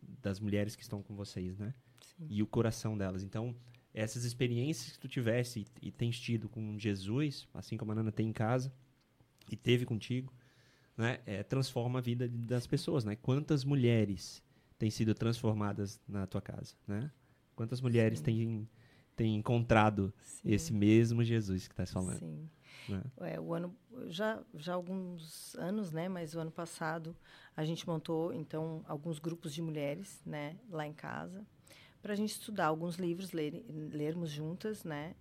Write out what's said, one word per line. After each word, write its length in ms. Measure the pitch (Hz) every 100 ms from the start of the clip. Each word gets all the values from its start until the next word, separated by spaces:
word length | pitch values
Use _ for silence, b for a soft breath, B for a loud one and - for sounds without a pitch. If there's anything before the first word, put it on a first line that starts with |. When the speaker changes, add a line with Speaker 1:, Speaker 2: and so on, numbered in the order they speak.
Speaker 1:
das 380 | - - 101 98
mulheres 340 | 107 101 104
que 80 | -
estão 200 | - 101
com 120 | 98
vocês, 420 | 101 101 - 92 95
né? 140 | 104 135 B B
Speaker 2:
Sim. 260 | B - 156
Speaker 1:
E 140 | 104
o 40 | 107
coração 520 | 117 113 107 110 107
delas. 240 | 98 95
Então, 320 | 98 110 120 120 B B B
essas 320 | 110 110 123
experiências 680 | 120 120 127 120 135 165 -
que 40 | -
tu 100 | 131
tivesse 520 | - 117 117 123 - 101 -
e, 60 | -
e 40 |
tens 260 | - 120 120
tido 300 | - 117 107
com 300 | - 107 104
Jesus, 680 | 107 98 95 120 151 135 -
assim 240 | - - 113
como 160 | 110
a 20 |
Nana 160 | 110 110
tem 180 | 107 110
em 40 |
casa 400 | 104 110 127 131 - _ _ _ _ _ _ -
e 60 | 107
teve 280 | - 123
contigo, 480 | 120 113 - 123 131 b b b b b b -
né, 220 | 117 127 -
é, 160 | 101
transforma 560 | 104 131 131 - 120 127
a 40 |
vida 260 | 120 120 123
das 380 | 120 113 123 120
pessoas, 380 | 143 - 160
né? 120 | 107 107
Quantas 480 | - 135 151 151
mulheres 800 | 131 143 120 117 104 95 - - - b b _
têm 120 | 113
sido 240 | - 110
transformadas 840 | 107 113 117 113 107 104 101 101 - -
na 200 | 101 95
tua 140 | 101
casa, 340 | - 104 117 - -
né? 240 | 101 143 - b b _ -
Quantas 240 | 117 123
mulheres 380 | 127 117 110 110
Speaker 2:
Sim. 60 |
Speaker 1:
têm, 440 | - 113 113 110 110 b b b b -
têm 180 | 113 107
encontrado 760 | 107 120 117 113 107 104 98 -
Speaker 2:
Sim. 300 | - - -
Speaker 1:
esse 200 | 104 -
mesmo 500 | 107 101 113 117 117
Jesus 420 | 117 117 101 92 -
que 60 |
tá 100 | - 90
falando, 320 | 92 92 -
Speaker 2:
Sim. 300 | 82 - 156 - B B B
Speaker 1:
né? 140 | 98 131 -
Speaker 2:
É, 180 | 175 160
o 120 | 165
ano, 200 | 165 175 185 _ 247 -
já, 340 | 170 214 220 -
já 180 | 160 156
há 20 | 180
alguns 760 | 175 190 185 175 160 - - -
anos, 340 | 170 214 190
né? 180 | 156 180
Mas 260 | 180 165
o 60 | 165
ano 100 | 160
passado 680 | 160 165 - 160 165 160 170 B B B -
a 80 |
gente 220 | 156 165 -
montou, 440 | 160 156 160 170
então, 520 | 165 156 156 160 160 -
alguns 320 | 156 156 151
grupos 340 | 165 165 160
de 80 | 143
mulheres, 580 | 165 151 143 156 202 -
né? 340 | - 151 147 170 240
Lá 180 | 165 151
em 60 |
casa, 540 | 151 160 - 170 185 208 - B B B B
pra 120 | 202
gente 180 | 208 214
estudar 340 | - - 208 160
alguns 300 | 160 170 170
livros, 360 | 180 170 190
ler-, 320 | 170 151 165 - 156 156
lermos 400 | 151 147 170 165
juntas, 540 | 147 156 180 214 208
né? 300 | 175 147 156 190